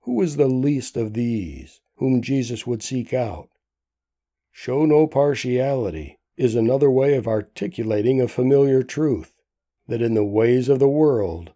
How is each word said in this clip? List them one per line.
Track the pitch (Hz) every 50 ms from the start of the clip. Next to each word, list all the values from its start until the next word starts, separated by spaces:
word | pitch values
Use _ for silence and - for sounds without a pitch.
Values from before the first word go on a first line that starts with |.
| _
Who | 240 247 226 196
is | 165 143
the | 143 143 135
least | 131 127 131 143 147 135 120 - _
of | 127 117 107 107
these | 117 120 117 117 110 92 80 71 67 67 - _ _ _ _ _
whom | _ 139 131 131 123 113
Jesus | - 139 135 123 117 120 110 -
would | 123 123 110 -
seek | - 131 127 120 - -
out? | 127 123 110 - 82 85 _ _ _ _ _ _ _ _ _ _ _ _ _ _ _ _ _ _ _ _ _
"Show | _ - - - 123 139 156
no | 156 151 151 156
partiality" | 156 - 139 143 147 139 123 - 127 123 123 127 139 139 131 117 95 78 78 76 71 - _ _ _ _
is | - - 120 110
another | 120 113 113 131 139 143 139
way | 127 127 135 143 143
of | 131 113 117
articulating | 110 107 104 _ _ - 101 98 - - 117 107 107 107 104 120 135 131
a | 127 117
familiar | - - 127 131 139 139 143 139 135 131 127
truth, | 127 - 143 156 151 127 90 78 _ _ _ _ _ _ _ _ _ _ _ _
that | - 123 113 117
in | 117 113
the | 107 104
ways | 101 101 107 113 120 123 127 127 127
of | 143 131
the | 139 139
world | 139 151 156 151 135 113 101 90 82 82 82 85 _